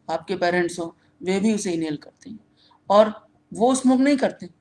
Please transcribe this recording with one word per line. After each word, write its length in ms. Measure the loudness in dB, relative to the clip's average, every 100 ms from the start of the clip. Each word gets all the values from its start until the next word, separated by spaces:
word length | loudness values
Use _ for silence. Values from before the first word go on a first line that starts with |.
| -8
आपके 260 | -8 -6 -2
parents 440 | 0 0 -2 -4
हों, 200 | -10 -12 _ _
वे 160 | -4 0
भी 140 | 0
उसे 180 | 0 -2
inhale 260 | -4 -4 -8
करते 320 | -12 -20 -20
हैं 100 | -20 -20 _ _ _ 2
और 380 | 4 4 0 -18 _ _
वो 220 | -2 0 2
स्मोक 240 | 2 4
नहीं 180 | 2 2
करते 320 | 0 -4 -14 _